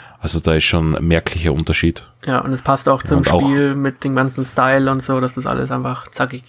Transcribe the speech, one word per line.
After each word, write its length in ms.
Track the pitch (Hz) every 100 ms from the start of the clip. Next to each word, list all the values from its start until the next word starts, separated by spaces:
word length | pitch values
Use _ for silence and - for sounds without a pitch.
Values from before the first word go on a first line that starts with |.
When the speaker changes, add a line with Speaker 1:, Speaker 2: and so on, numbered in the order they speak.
| - -
Speaker 1:
Also 200 | - 82
da 140 | 80
ist 100 | 80
schon 320 | - 85 80 78
ein 100 | 82
merklicher 460 | 82 - - 80
Unterschied. 520 | 73 78 - 85 - - _
Speaker 2:
Ja, 160 | - 127
und 120 | -
es 100 | 131
passt 260 | - 135 -
auch 160 | 135
zum 140 | - 143
Speaker 1:
Und 120 | 135
auch 100 | 175
Speaker 2:
Spiel 360 | 139 139 143 139
mit 260 | 139 131
dem 140 | 139 131
ganzen 280 | 135 131
Style 460 | 131 - 127 135 135
und 120 | 135
so, 180 | - 131
dass 140 | 127
das 120 | 123 -
alles 240 | 127 131
einfach 380 | 127 127 127 -
zackig 320 | - 135 127